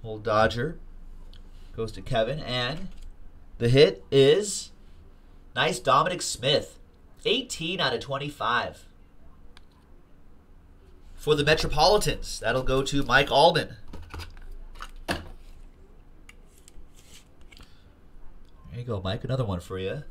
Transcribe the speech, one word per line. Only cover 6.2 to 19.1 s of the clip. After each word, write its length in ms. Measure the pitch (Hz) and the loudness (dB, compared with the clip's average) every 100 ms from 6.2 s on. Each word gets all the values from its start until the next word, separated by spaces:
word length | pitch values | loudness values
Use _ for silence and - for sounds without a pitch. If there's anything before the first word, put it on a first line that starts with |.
Smith. 560 | - - 131 147 - - - _ - - 160 | -6 -4 0 0 -2 -18 -20 _ -20 -6 -2
Eighteen 560 | 240 247 - 160 185 | -2 -2 -8 -6 -2
out 100 | 143 | -2
of 100 | 117 | -2
twenty-five. 840 | 127 135 143 - 110 120 92 - - - - - - - - - - - - - - - - - - - - - - - - - | -4 -6 -6 -6 -2 -2 -2 -10 -20 -20 -20 -20 -20 -20 -20 -20 -20 -20 -20 -20 -20 -20 -20 -20 -20 -20 -20 -20 -20 -20 -20 -6
For 180 | 143 | 0
the 100 | 147 | 2
Metropolitans, 960 | 143 160 - - 175 208 156 104 - - | 4 4 2 6 6 6 4 -2 -8 -4
that'll 220 | 107 127 | -2 0
go 220 | 131 131 | 2 2
to 180 | 135 139 | 2 0
Mike 300 | 127 127 139 | 4 4 6
Allman. 460 | 127 165 147 - - - - - - - - - - - - - - - | 6 6 6 -4 -10 -14 -12 -12 -12 -12 -14 -14 -14 -14 -16 -16 -12 -8
There 160 | - - - - - - - - - - - - - - - - - - - - - - - - - - - - - - - - - - - - 120 | -8 -8 -16 -18 -18 -20 -20 -20 -20 -20 -20 -20 -20 -20 -20 -20 -18 -18 -20 -20 -20 -20 -20 -20 -20 -20 -20 -20 -20 -20 -16 -14 -14 -18 -20 -14 -12
you 80 | |
go, 180 | 123 104 | -6 -4
Mike. 220 | 92 | -4